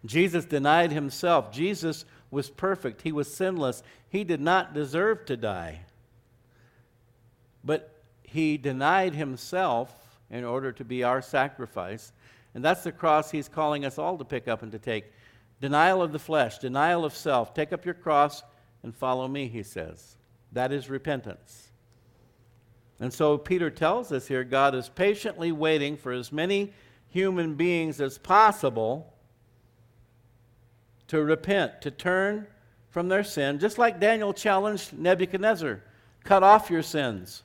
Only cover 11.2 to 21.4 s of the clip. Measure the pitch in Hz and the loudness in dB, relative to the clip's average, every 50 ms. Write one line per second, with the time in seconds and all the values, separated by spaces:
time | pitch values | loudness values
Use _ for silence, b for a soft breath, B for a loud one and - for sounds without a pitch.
11.2 | 127 - - 139 131 143 - - 127 113 - - 90 90 101 113 - - _ b | -2 -2 0 0 0 0 -4 -10 -14 -10 -8 -8 -8 -8 -10 -12 -14 -20 _ b
12.2 | b b b b b b b - 127 156 180 185 - 175 - - - 165 151 151 | b b b b b b b -2 0 0 0 0 -2 -10 -8 -2 2 4 4 4
13.2 | 156 156 - 156 139 - - - 156 151 147 147 143 139 135 - 151 170 185 165 | 2 0 -6 -8 -8 -6 -4 -2 0 0 0 -2 -4 -6 -6 -4 -4 -4 -4 -4
14.2 | 135 - 143 127 117 - 117 110 - 110 107 110 - - 113 107 104 - b b | -8 -8 -8 -8 -4 -4 -4 -4 -6 -12 -14 -12 -6 -4 -6 -6 -6 -10 b b
15.2 | b b b b b b b _ 135 139 143 147 165 180 190 190 180 165 147 151 | b b b b b b b _ -4 0 2 4 4 6 4 2 0 -2 -4 -8
16.2 | - - 156 151 127 113 - - - 127 123 135 147 165 175 170 160 151 - - | -6 -2 2 2 2 0 -2 -8 -8 -4 0 2 2 2 2 2 0 -4 -6 -6
17.2 | - 165 139 123 113 - - - 151 - 185 170 - 175 170 - - 165 156 143 | -2 2 2 2 2 0 -4 -6 -4 -4 -4 -8 -6 -8 -8 -6 -2 2 4 4
18.2 | 147 147 147 - - b b b b b b b - 120 113 - - 131 127 127 | 4 4 2 -8 -20 b b b b b b b -16 -14 -10 -4 -2 -2 0 -2
19.2 | 127 131 135 143 139 120 110 117 101 - - 95 80 80 82 82 - - - _ | -2 -6 -6 -6 -8 -8 -8 -10 -12 -10 -10 -10 -10 -10 -14 -18 -20 -20 -20 _
20.2 | _ _ _ _ _ _ - 123 123 131 139 143 123 123 135 135 135 156 147 131 | _ _ _ _ _ _ -4 -4 -2 -2 -2 -4 -6 -6 -10 -8 -4 -4 -6 -6
21.2 | 117 113 92 - | -6 -10 -14 -16